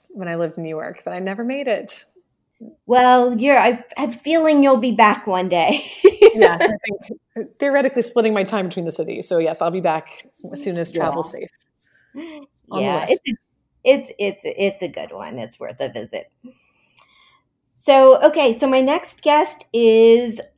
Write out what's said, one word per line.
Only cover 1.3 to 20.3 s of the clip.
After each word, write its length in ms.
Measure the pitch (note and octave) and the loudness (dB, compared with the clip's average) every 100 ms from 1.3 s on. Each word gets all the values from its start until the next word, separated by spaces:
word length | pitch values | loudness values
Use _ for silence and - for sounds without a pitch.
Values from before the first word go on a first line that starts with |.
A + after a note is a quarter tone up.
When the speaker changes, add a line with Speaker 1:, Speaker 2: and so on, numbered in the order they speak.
| G3 | -8
Speaker 1:
made 240 | A#3 C#4 C4+ | -8 -6 -4
it. 360 | G3+ - - _ _ _ _ _ _ A3+ _ - | -6 -6 -20 _ _ _ _ _ _ -20 _ 0
Speaker 2:
Well, 520 | B3 B3 B3+ B3 A3+ | 2 4 4 2 0
you're, 200 | C#4 B3+ | 2 4
I 240 | A3 A#3+ - - | 4 0 -8 -10
have 140 | C4+ | -8
a 20 | - | -8
feeling 460 | D4 E4 D#4 D4 | -2 0 2 4
you'll 160 | C#4 B3+ | 4 2
be 140 | B3 | 0
back 340 | A3 G#3 G#3 G#3+ | 2 2 2 -4
one 220 | F#3 F#3 | -4 -2
day. 420 | F3 D3 - - - | 0 0 -2 -6 2
<laughs> 80 | G4+ - A4+ - | 2 8 6 8
Speaker 1:
Yes, 260 | - E3 | 4 4
I 120 | E4+ - | -2 -2
think 760 | - G3 - - _ A3+ - _ | -10 -14 -14 -20 _ -16 -16 _
theoretically 420 | C#4+ C#4 C4 C4+ | -2 0 0 -2
splitting 320 | A#3 A#3+ A3 | -4 -2 0
my 80 | G#3+ | -2
time 240 | F#3+ G#3+ F#3 | -4 -6 -6
between 200 | F#3 E3+ | -8 -8
the 40 | |
cities. 380 | E3 D#3+ - - | -8 -8 -8 -4
So 100 | E3+ | -2
yes, 240 | D#3+ E3 | -2 -4
I'll 80 | E3+ | -6
be 100 | F#3 | -4
back 460 | E3+ D#3+ - - _ _ - | -4 -4 -8 -20 _ _ -18
as 80 | - | -12
soon 160 | G3+ F3 | -8 -8
as 120 | E3 | -6
travel's 420 | E3 D#3+ E3 D#3+ | -6 -4 -6 -8
Speaker 2:
Yeah. 80 | - | -12
Speaker 1:
safe. 100 | - _ _ _ _ _ _ C4 E4 D4+ C#4 _ _ | -18 _ _ _ _ _ _ -18 -18 -20 -20 _ _
On 60 | - | -6
the 40 | |
Speaker 2:
Yeah, 240 | - D3 - | -4 -4 -2
Speaker 1:
list. 160 | F#4 C4+ A3 _ _ _ _ | -4 -4 -12 _ _ _ _
Speaker 2:
it's, 260 | B3 C4+ - - | 2 2 -2 -8
it's, 240 | G3+ G3 | -8 -8
it's, 120 | - - | -12 -4
it's 240 | G3 G3 | -4 -4
a 60 | E3+ | -10
good 240 | - - | -10 -14
one. 260 | F#2 E2+ B2 | -14 -14 -14
It's 220 | A2+ - | -14 -14
worth 200 | - B2 | -16 -10
a 120 | C3+ | -10
visit. 400 | A2+ A2 G#2 - _ B3+ _ _ _ _ - _ _ _ _ _ _ _ | -10 -12 -14 -16 _ -20 _ _ _ _ -20 _ _ _ _ _ _ _
So, 460 | - - C4+ C4 C4 | -4 2 6 8 8
okay, 320 | D4+ D4+ C4 | 6 4 0
so 140 | A3+ C4+ | 0 0
my 140 | C4 | 2
next 420 | C4 E4 - - | 0 -2 -6 -6
guest 440 | D4+ D4+ D4+ - - | 0 2 0 -6 -8
is 680 | A#3 A#3 A3 A3+ A#3 A#3+ | 0 4 6 6 6 2